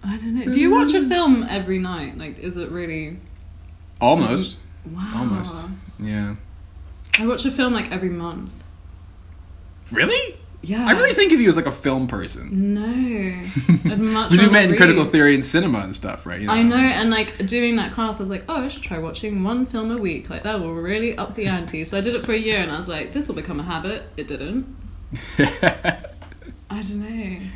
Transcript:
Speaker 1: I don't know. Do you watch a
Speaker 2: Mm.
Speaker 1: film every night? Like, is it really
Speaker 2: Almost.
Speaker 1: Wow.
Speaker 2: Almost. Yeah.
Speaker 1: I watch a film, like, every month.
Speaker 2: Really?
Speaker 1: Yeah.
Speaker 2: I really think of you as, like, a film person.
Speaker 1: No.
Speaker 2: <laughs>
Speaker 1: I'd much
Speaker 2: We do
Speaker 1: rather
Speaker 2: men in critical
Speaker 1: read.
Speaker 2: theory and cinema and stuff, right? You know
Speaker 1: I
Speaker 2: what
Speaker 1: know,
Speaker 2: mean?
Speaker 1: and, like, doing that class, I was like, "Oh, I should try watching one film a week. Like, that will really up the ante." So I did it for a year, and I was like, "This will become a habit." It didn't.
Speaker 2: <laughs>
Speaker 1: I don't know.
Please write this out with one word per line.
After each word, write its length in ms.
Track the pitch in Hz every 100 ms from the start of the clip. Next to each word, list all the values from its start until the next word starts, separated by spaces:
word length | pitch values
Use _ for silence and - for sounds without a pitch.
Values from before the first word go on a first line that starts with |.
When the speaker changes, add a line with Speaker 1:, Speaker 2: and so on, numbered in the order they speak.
Speaker 1:
I 140 | 196 220
don't 160 | 226
know. 120 | 233 254
Do 80 | 262
you 100 | 349
watch 220 | 440 294
a 60 | 349
Speaker 2:
Mm. 100 | 262
Speaker 1:
film 340 | 349 330 247 -
every 280 | 196 185 190
night? 380 | 185 175 139 156
Like, 220 | 156 143
is 180 | 180 175
it 120 | 170
really 480 | 175 170 160 156 180 - - - - - - - -
Speaker 2:
Almost. 580 | 120 165 113 139 185 - - - 165
Speaker 1:
Wow. 220 | 170 202 220
Speaker 2:
Almost. 500 | 247 196 180 165 170 190 - -
Yeah. 360 | 104 104 101 104 - - - - - - - -
Speaker 1:
I 60 | 226
watch 200 | 247 269
a 60 |
film, 220 | - 254
like, 180 | 233 196
every 180 | 185 185
month. 540 | 175 170 185 190 - - - - - - - - - - - - - -
Speaker 2:
Really? 440 | - 170 494 508 - - -
Speaker 1:
Yeah. 220 | 165 214 240
Speaker 2:
I 60 |
really 240 | 415 523 427
think 160 | 392
of 60 | 311
you 80 | 220
as, 60 | 160
like, 100 | 139
a 60 |
film 360 | 127 143 131 127
person. 680 | 110 90 - - 190 202 208
Speaker 1:
No. 80 |
Speaker 2:
<laughs> 1080 | 214 247 254 220 185 180 180 160 - 165 165
Speaker 1:
I'd 80 | 202
much 300 | 220 220 220
Speaker 2:
We 60 | 175
do 60 |
Speaker 1:
rather 100 | 208
Speaker 2:
men 160 | 208 190
in 80 | 214
critical 260 | 180 180
Speaker 1:
read. 80 | 151
Speaker 2:
theory 220 | 160 147 139
and 80 |
cinema 360 | 131 165 190 110
and 160 | 95 95
stuff, 300 | 98 95 85
right? 120 | 90
You 60 | 208
know 60 |
Speaker 1:
I 40 | 220
Speaker 2:
what 80 | 233
Speaker 1:
know, 100 | 247
Speaker 2:
mean? 80 | 262
Speaker 1:
and, 240 | 208 226
like, 360 | 220 214 - 190
doing 280 | 240 240 233
that 140 | 165
class, 280 | - 226 -
I 40 |
was 60 | 190
like, 140 | 190 -
"Oh, 100 | 320
I 100 | 262
should 160 | -
try 160 | - 165
watching 420 | 160 - 214 202
one 220 | 190 247 247
film 240 | 233 220
a 60 | 240
week. 320 | 196 147 -
Like, 140 | 165
that 160 | 208 214
will 140 | 165 165
really 420 | 170 214 233 220
up 160 | 208
the 140 | 226 196
ante." 360 | 180 170 156
So 140 | 160 196
I 40 |
did 120 | 208
it 100 | 240
for 80 | 240
a 40 | 220
year, 200 | 220 208
and 120 | 170
I 60 | 156
was 100 | 180
like, 240 | 156 -
"This 160 | 277 -
will 60 | 156
become 240 | 151 147
a 40 |
habit." 400 | 170 165 180 214 - -
It 100 | 139
didn't. 400 | 143 143 233 262 - - - -
Speaker 2:
<laughs> 320 | 123 - -
Speaker 1:
I 640 | 139 - 175 - 175 - - - - - - - -
don't 300 | 208 196 208
know. 380 | 208 226 196 180 190